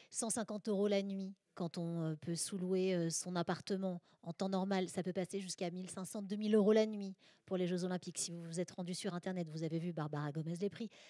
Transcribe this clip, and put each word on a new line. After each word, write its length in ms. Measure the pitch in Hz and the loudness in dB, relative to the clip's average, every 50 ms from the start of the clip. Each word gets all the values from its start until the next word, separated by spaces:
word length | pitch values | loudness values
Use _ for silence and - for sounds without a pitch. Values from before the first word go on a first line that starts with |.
| - - | -20 -8
Cent 220 | - - 247 220 | -4 -2 0 0
cinquante 360 | - 240 208 - 208 214 - 220 | 0 0 0 -2 -6 -4 0 2
euros 180 | 202 190 208 | 4 4 6
la 160 | 208 202 196 196 | 6 4 4 4
nuit, 320 | 196 196 196 190 190 196 _ _ _ _ | 2 -2 -4 -4 -6 -8 _ _ _ _
quand 240 | - 175 165 - | -4 -4 -2 -2
on, 260 | 180 170 170 170 170 160 | -2 -2 0 0 0 0
euh, 120 | 160 156 | 0 -2
peut 180 | 151 - 175 170 | -2 -2 -4 -2
sous-louer, 600 | 165 - - 208 185 180 180 190 185 185 190 185 | -2 -2 -4 -2 -2 0 2 2 4 4 4 4
euh, 140 | 175 165 165 | 4 2 2
son 240 | 165 - - 180 180 | 0 -2 -4 -2 0
appartement 680 | 175 170 - 175 - - - 202 190 190 185 175 175 _ _ - _ - | 0 2 0 0 -2 -2 -2 -2 0 0 -2 -4 -6 _ _ -20 _ -10
en 100 | 170 165 | -10 -4
temps 160 | - 196 190 | -2 0 0
normal, 400 | 190 185 190 202 196 185 185 170 | 2 2 2 2 2 0 0 0
ça 140 | - 190 170 | -2 -2 -2
peut 100 | 185 165 | -2 0
passer 260 | 190 175 - - 196 | -2 -2 -2 -4 -6
jusqu'à 300 | 185 180 - - 185 170 | -6 -6 -6 -4 -4 -4
mille 180 | 180 180 185 | -4 -6 -8
cinq 180 | 180 - - 180 | -8 -8 -8 -8
cents, 180 | - - 214 202 | -6 -6 -6 -4
deux 120 | 185 208 | -4 -4
mille 200 | 208 214 214 214 | -2 2 6 6
euros 180 | 214 190 214 220 | 8 8 8 8
la 140 | 220 220 | 8 6
nuit 280 | 220 214 202 196 190 190 _ - - - _ _ | 4 0 -6 -6 -8 -8 _ -18 -20 -20 _ _
pour 120 | - 190 | -2 0
les 100 | 180 180 | 2 2
Jeux 160 | 175 185 175 180 | 2 2 0 0
Olympiques. 340 | 180 180 170 - 180 - | 0 -2 -2 -4 -6 -6
Si 140 | - - 175 | -6 -6 -6
vous 120 | 170 170 170 | -6 -10 -10
vous 160 | 165 165 180 | -6 -2 -4
êtes 120 | 175 - | -4 -4
rendu 240 | - - 180 175 180 | -4 -8 -6 -4 -4
sur 180 | - - 196 175 | -4 -4 -4 -4
Internet, 340 | 175 - 190 185 180 170 156 | -2 -4 -2 -2 -2 -4 -4
vous 100 | 156 160 | -4 -4
avez 160 | 165 151 165 | -2 0 0
vu 160 | 165 170 180 165 | 0 -2 -2 -2
Barbara 380 | 160 151 151 151 147 147 147 | -2 -2 -2 -2 -2 -2 -2
Gomez 240 | 143 160 151 165 170 | -2 -4 -4 -4 -2
les 140 | 165 202 196 | -2 -2 -4
prix. 180 | - - 233 196 - - - | -2 -4 -10 -10 -10 -16 -20